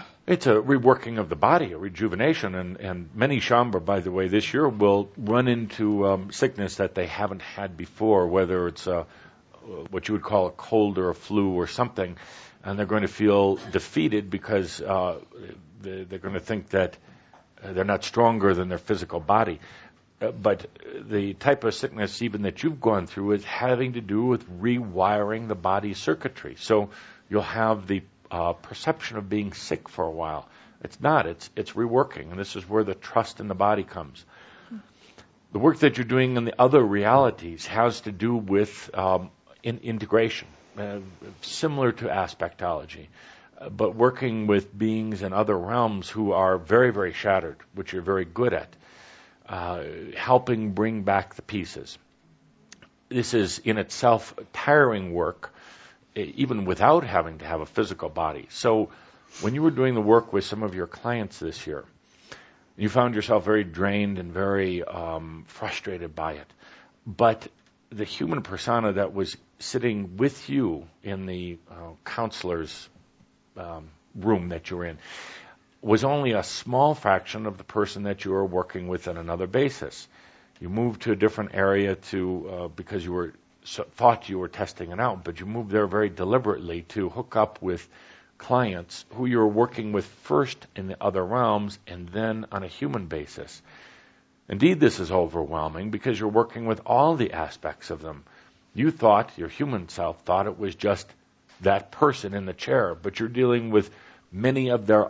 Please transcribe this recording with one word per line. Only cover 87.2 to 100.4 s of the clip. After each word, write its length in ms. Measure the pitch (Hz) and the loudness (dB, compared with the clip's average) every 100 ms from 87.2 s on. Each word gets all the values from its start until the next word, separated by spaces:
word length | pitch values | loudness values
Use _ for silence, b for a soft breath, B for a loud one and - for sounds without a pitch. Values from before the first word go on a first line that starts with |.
| - 113 | -4 0
up 260 | 107 - | 0 0
with 260 | 92 87 - b b b b _ | -6 -6 -10 b b b b _
clients 680 | - 127 117 90 90 - - | 0 2 2 -4 -12 -18 -16
who 120 | 104 127 | -6 0
you 120 | 120 | 4
were 100 | 107 | 4
working 460 | 104 120 - 107 | 4 0 0 -4
with 120 | 104 95 - | -4 -4 -14
first 420 | - 147 131 - - - | 0 0 0 -6 -14 -12
in 120 | 95 | -10
the 140 | 90 | -4
other 220 | 104 95 | -2 -2
realms 540 | 92 123 117 107 101 - - | -2 0 2 2 -2 -10 -16
and 220 | 87 87 | -14 -8
then 360 | 98 113 110 - | -4 -4 -4 -6
on 120 | 101 | -8
a 40 | 92 | -8
human 380 | - 143 123 87 | -8 -6 -6 -6
basis. 560 | 80 73 - - - b b b b b b b _ - | -8 -10 -14 -16 -18 b b b b b b b _ -10
Indeed, 300 | 101 160 165 | 4 4 6
this 200 | 131 95 | 4 2
is 120 | 82 | 0
overwhelming 800 | 92 85 85 73 80 78 78 107 | 0 0 -2 -4 -4 -4 -6 -8
because 280 | 104 131 104 | -4 -4 -2
you're 100 | 107 | 2
working 360 | 107 117 117 113 | 2 2 -4 -4
with 160 | 107 - | -4 2
all 300 | 120 151 160 | 4 4 2
the 180 | 110 | -2
aspects 560 | 82 78 - 78 - - | -4 -8 -8 -10 -10 -12
of 120 | 80 | -12
them. 220 | 78 73 - b b b _ | -10 -14 -18 b b b _
You 180 | 98 151 | 0 0
thought, 400 | - 113 104 113 - | 4 6 6 4 -8
your 100 | 82 | -10
human 400 | - 147 110 85 | -6 -6 -4 -8
self 340 | - 85 82 | -6 -6 -4
thought 260 | - 92 | 0 0